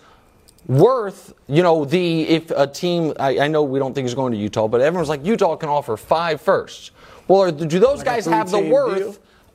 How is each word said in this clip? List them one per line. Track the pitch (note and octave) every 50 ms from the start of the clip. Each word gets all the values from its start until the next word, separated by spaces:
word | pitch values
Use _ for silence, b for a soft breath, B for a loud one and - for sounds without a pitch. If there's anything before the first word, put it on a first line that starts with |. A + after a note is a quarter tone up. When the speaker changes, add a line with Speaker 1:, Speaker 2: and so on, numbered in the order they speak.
| b b b b b b b b b b _ _ -
Speaker 1:
worth, | - B2+ C#3 F3 A#3+ C4 B3+ G#3+ G3 F#3 - - - - _ _ -
you | C#3 D#3+
know, | F3+ F3 D#3+ D#3+ C#3+
the, | C3+ D3+ F#3 F3+ E3+ E3 D#3+ D#3 -
if | E3 D#3+ D#3+ -
a | - - C#3+
team, | C#3 - - F#3 F3 F3 E3+ E3 D3+ - -
I, | C3 C#3 B2+ -
I | C#3 D3
know | D#3 D3+
we | D3+ C3+ C3 C3+
don't | C3+ C3 A2
think | C#3 B2+
he's | B2 B2
going | C3+ C3 B2+
to | A#2 G#2
Utah, | G#2 G#2 - A#2+ A2 A2+
but | A#2+ A#2
everyone's | C3 D3+ F3 F#3 D#3+ C#3
like, | D#3 C#3 C3+
"Utah | F#3+ A3+ G3+ - E3+ D#3
can | C#3+ D#3+ D3
offer | D3 D3 C3+ - A2
five | - - - D#3+ D#3+ E3+ E3+ D#3+ -
firsts." | - G3 F3+ B2 - - - - - - B B B B B B B -
Well, | F3+ G3
are, | F#3+ F3+
do | D#3 C#3+ E3 D3+ D#3+ F#3
those | - F3+ F#3+ -
Speaker 2:
Like | -
a | C4
Speaker 1:
guys | A#3+ A#3 F3+
have | D#3+ E3 D#3+ - F3+
the | G3 G#3
Speaker 2:
three-team | G3 D#3+
Speaker 1:
worth | B3 C#4+ C#4 A#3 G3 F#3+
Speaker 2:
deal? | G3 G#3+ G#3 - b b b b b b